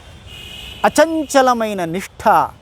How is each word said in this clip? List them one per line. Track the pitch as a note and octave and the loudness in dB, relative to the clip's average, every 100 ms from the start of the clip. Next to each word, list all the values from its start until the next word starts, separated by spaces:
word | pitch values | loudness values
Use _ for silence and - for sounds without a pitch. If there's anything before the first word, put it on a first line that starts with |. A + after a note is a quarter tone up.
| - - - - - - - - | -20 -20 -20 -20 -18 -18 -18 -2
అచంచలమైన | G3 - D#4+ D#4+ C#4 C4+ C4 A#3+ A3 G3 | 0 4 2 2 0 2 2 2 -2 -4
నిష్ఠ | E3+ F3 - - A3+ F3 B2 - | -6 -6 -10 -4 2 2 2 -4